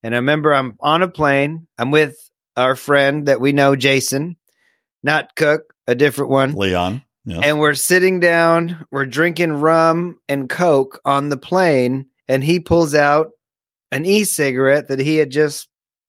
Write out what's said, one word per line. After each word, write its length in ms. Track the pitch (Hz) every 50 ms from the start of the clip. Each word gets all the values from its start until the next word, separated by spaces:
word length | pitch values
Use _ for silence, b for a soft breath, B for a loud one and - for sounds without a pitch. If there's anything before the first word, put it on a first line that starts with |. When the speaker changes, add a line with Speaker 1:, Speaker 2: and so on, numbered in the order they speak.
Speaker 1:
And 120 | - 113 117
I 40 | 120
remember 360 | 123 139 151 156 147 156 147
I'm 220 | 135 131 127 104 _
on 220 | - 147 156 165
a 60 | 185 185
plane. 580 | - - 151 143 139 139 143 143 160 165 165 _ _
I'm 140 | - 120 131
with 260 | 143 156 151 139 - - - _ _ _ _ _ _
our 200 | 123 123 131 131
friend 500 | 127 - - 143 143 139 139 143 151 147 143
that 140 | 135 113
we 100 | 123 143
know, 240 | 143 143 139 139 139
Jason, 600 | 131 123 139 139 135 123 - 135 139 151 175 175 _ _ _ _ _ _ _ _ _ _ _ _ _
not 340 | - 139 151 156 156 - _
Cook, 380 | - 160 147 147 156 156 _ _ _ _
a 80 | - 123
different 360 | 123 147 147 123 135 139 123
one. 240 | 135 135 135 135 151
Speaker 2:
Leon. 480 | - 101 95 90 87 87 92 104 131 _ _ _ _ _
Yeah. 140 | 117 87 113
Speaker 1:
And 180 | 139 147 151 151
we're 140 | 151 147 143
sitting 460 | 131 - - 180 185 185 185 190 180
down, 680 | 170 175 170 165 165 165 165 165 170 170 175 160 160 _
we're 160 | - 139 135
drinking 460 | 131 117 143 165 175 165 160 175 165
rum 680 | 151 143 147 160 165 165 165 165 160 170 175 180 170 _ _ -
and 180 | 143 139 135 123
Coke 520 | - - 180 175 151 135 135 135 - - _
on 240 | 143 139 139 143 147
the 80 | 143
plane. 680 | 131 - - 175 185 185 170 147 131 123 123 131 135 135 _ _ _ _
And 160 | - 131 135
he 160 | 131 151 175 180
pulls 340 | 160 - 170 170 165 147 143
out 360 | 151 147 143 147 151 160 156 _ _ _ _ _ _ _ _ _ _ _ _
an 140 | 131 135 160
e-cigarette 840 | 185 196 214 208 190 - - 147 135 127 127 135 135 139 147 143 -
that 100 | 135 131
he 160 | 135 151 156
had 140 | 156 151 -
just 380 | 127 147 151 147 143 - - _ _ _ _ _ _ _ _